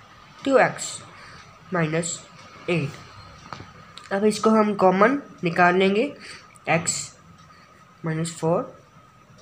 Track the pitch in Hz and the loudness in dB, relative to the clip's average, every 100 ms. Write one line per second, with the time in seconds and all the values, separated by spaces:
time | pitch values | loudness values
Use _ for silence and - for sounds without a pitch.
0 | - - - - 277 262 165 - - - | -20 -20 -20 -10 2 4 4 0 -12 -14
1 | - - - - - - - 180 156 160 | -18 -20 -20 -20 -20 -20 -6 -2 -2 -2
2 | 170 - - - - - - 131 139 - | -4 -10 -16 -20 -20 -12 -4 -4 -4 -10
3 | - - - - - - - - - - | -20 -20 -20 -20 -18 -18 -18 -20 -20 -20
4 | - 196 214 208 220 220 214 202 190 190 | -6 -2 0 2 2 4 2 2 4 6
5 | 220 277 - - 175 170 175 180 190 202 | 4 2 -6 -8 -4 2 4 4 2 2
6 | 285 - - - - - - 165 165 - | -2 -6 -20 -20 -20 -10 -2 -2 -2 -8
7 | - - - - - - - - - - | -10 -18 -20 -20 -20 -20 -20 -20 -20 -10
8 | 165 160 165 - 160 180 262 - - - | -6 -4 -6 -4 -2 -2 -4 -14 -20 -20
9 | - - - - | -20 -20 -20 -20